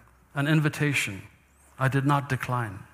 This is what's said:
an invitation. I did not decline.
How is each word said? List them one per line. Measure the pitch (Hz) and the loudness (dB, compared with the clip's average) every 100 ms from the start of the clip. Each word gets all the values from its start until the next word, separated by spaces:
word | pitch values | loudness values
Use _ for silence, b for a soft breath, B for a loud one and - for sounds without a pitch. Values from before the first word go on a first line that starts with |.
| - _ _ 143 | -20 _ _ -4
an | 139 | 2
invitation. | 160 151 - 147 135 - 95 - - _ _ _ - | 4 2 0 0 0 -2 -8 -14 -20 _ _ _ -2
I | 131 | 0
did | 135 135 | 2 2
not | 143 139 | 2 0
decline. | 131 - 123 113 95 - | -4 -2 -4 -4 -8 -16